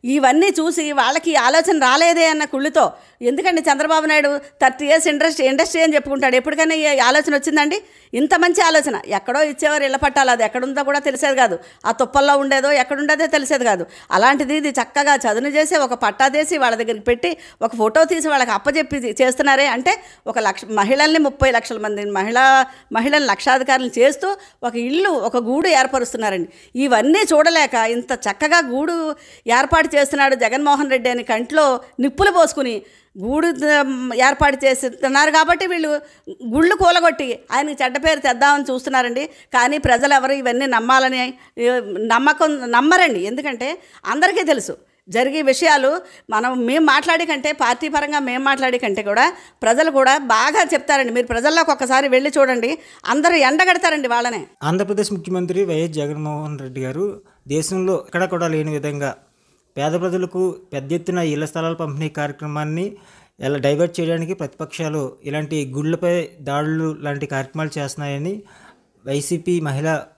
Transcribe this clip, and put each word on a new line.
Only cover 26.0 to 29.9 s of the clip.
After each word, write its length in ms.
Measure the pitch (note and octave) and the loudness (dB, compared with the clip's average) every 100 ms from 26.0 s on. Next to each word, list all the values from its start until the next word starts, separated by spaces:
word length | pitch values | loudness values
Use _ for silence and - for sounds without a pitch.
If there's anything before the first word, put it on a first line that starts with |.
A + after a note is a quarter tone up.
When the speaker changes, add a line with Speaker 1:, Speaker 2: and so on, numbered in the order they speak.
| A#3+ A#3 G#3+ F#3+ E3 - - A#3+ | -4 -4 -4 -4 -6 -12 -12 -4
Speaker 1:
ఇవన్నీ 360 | C#4 A3+ B3+ F#4 G#4+ | 2 2 4 2 4
చూడలేక 420 | D4+ D#4 E4 C#4 | 4 4 2 0
ఇంత 380 | A#3+ A3+ A#3+ A#3+ | 0 0 -2 -6
చక్కగా 560 | B3 G#3 G3 D4+ E4+ C#4 | -6 -4 -2 2 2 2
గూడు 420 | B3+ D#4+ E4+ D#4 D4+ - - - | -4 -4 -4 -6 -8 -16 -14 0
ఏర్పాటు 440 | A#3+ C#4 E4 D#4 | 2 4 2 2